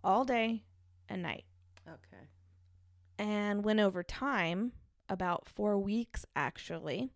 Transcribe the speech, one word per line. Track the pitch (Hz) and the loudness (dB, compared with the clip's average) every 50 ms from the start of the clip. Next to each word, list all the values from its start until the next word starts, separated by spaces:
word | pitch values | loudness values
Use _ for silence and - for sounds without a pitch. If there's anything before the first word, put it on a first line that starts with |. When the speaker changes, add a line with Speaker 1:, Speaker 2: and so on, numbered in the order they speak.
| - | 4
Speaker 1:
All | 196 190 226 269 | 4 4 4 4
day | 254 254 233 226 226 233 214 - - - - - - - - - | 2 2 2 2 0 -2 -4 -6 -14 -20 -20 -20 -20 -20 -20 -14
and | - - 185 | -8 -6 -6
night. | 175 156 - - - - - - _ - - - _ | -4 -6 -6 -8 -12 -20 -20 -20 _ -20 -20 -20 _
Speaker 2:
Okay. | - 160 - - - - 95 - - _ - - _ _ - - - - - - - _ _ _ - - - | -20 -20 -20 -20 -20 -20 -20 -20 -20 _ -20 -20 _ _ -20 -20 -20 -20 -20 -20 -20 _ _ _ -18 -8 -4
Speaker 1:
And | 208 208 208 208 208 208 202 208 208 | -2 0 0 0 2 2 0 2 2
when | 214 214 214 | 4 6 6
over | 208 196 190 180 | 6 4 4 0
time, | 175 - - - 262 285 269 214 175 165 170 185 226 247 - - - _ _ _ _ | -6 -6 -6 -4 -2 0 0 2 0 0 0 -2 -2 -4 -4 -10 -20 _ _ _ _
about | - 196 185 185 180 175 - - | -6 -4 -2 0 -2 -2 -2 -4
four | - - - 208 208 208 | -10 -6 -2 0 2 2
weeks | 202 196 202 208 233 233 - - - - _ _ | 2 2 0 0 -2 -2 -2 -6 -8 -8 _ _
actually | 143 143 123 - - - - 165 165 156 156 127 185 254 262 - | -2 -2 -2 -4 -8 -10 -10 -10 -8 -4 -4 -4 -4 -4 -6 -8